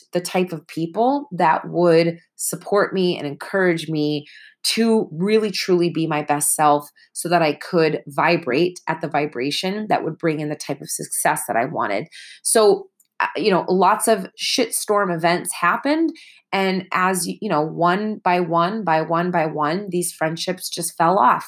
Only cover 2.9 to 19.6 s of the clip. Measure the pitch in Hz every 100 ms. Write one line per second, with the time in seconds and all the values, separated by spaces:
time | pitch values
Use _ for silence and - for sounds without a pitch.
2.9 | 190 180 165 143 139 - 196 185 165 160
3.9 | 156 147 147 143 - - _ - - 226
4.9 | 220 - 151 196 220 214 185 - 175 170
5.9 | 165 160 151 147 147 - - 151 147 -
6.9 | _ _ - 170 170 156 143 - 175 160
7.9 | 151 - 139 151 170 147 131 175 180 -
8.9 | 165 151 147 151 117 135 - 185 208 214
9.9 | - 160 156 170 156 151 147 - 143 147
10.9 | - 139 - 156 156 - 110 135 110 113
11.9 | 101 165 - - - - 226 208 - -
12.9 | _ _ - - - 214 175 - 185 185
13.9 | 226 240 208 185 - - - 233 - -
14.9 | 202 190 170 165 175 - - 175 233 277
15.9 | 320 320 - - - - 196 190 190 180
16.9 | 180 185 190 180 185 214 151 156 160 170
17.9 | 190 214 214 185 180 165 170 175 226 180
18.9 | 160 160 165 180 175 156 151